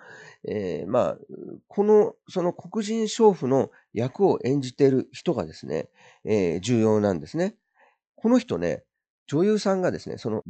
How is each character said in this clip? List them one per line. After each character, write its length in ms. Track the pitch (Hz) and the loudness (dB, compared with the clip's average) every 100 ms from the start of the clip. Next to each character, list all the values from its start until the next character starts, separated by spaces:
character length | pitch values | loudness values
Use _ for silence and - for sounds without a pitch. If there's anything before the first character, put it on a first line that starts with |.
| - - - - - | -20 -20 -20 -16 -8
え 380 | 104 92 80 87 | -6 -4 -6 -2
ー、 40 | |
ま 180 | 123 92 | 0 0
あ、 100 | - - - - - _ | -4 -12 -18 -16 -18 _
こ 160 | - | -2
の、 320 | 208 214 - - _ | 4 4 4 -2 _
そ 140 | 185 | -4
の 100 | 175 | -4
黒 300 | - 175 220 | -4 -8 -8
人 220 | 208 226 | -4 -2
娼 280 | 214 - 220 | -4 2 4
婦 160 | 165 127 | 4 2
の 220 | 131 - _ _ | 0 0 _ _
役 340 | - 123 - 190 | -6 -4 2 2
を 100 | 117 | 2
演 160 | 120 143 | 0 -2
じ 160 | 127 - | -2 2
て 120 | 135 | 4
る 200 | 131 - | 4 -2
人 220 | - 180 | -6 -4
が 100 | 123 | -2
で 100 | 80 | -4
す 120 | - 65 | -8 -8
ね、 220 | 76 - _ - _ | -6 -8 _ -20 _
え 320 | - 107 87 85 | -2 2 2 0
ー、 40 | |
重 200 | 101 117 | 0 2
要 200 | 110 107 | 4 4
な 140 | 104 | 2
ん 60 | 85 | 0
で 60 | 76 | -4
す 100 | 156 | -4
ね。 200 | 190 - _ _ _ _ _ | -4 -6 _ _ _ _ _
こ 140 | _ 226 | _ 2
の 100 | 247 | 2
人 200 | - 85 | 2 -2
ね、 260 | 85 69 - _ _ _ - | -2 -4 -8 _ _ _ -4
女 160 | 143 | 0
優 140 | 202 214 | 2 2
さ 160 | 202 | 0
ん 60 | 190 | 0
が 100 | 175 | -2
で 80 | 90 | -4
す 100 | - | -8
ね、 100 | - | -10
そ 120 | 123 | -6
の、 140 | 107 - | -6 -8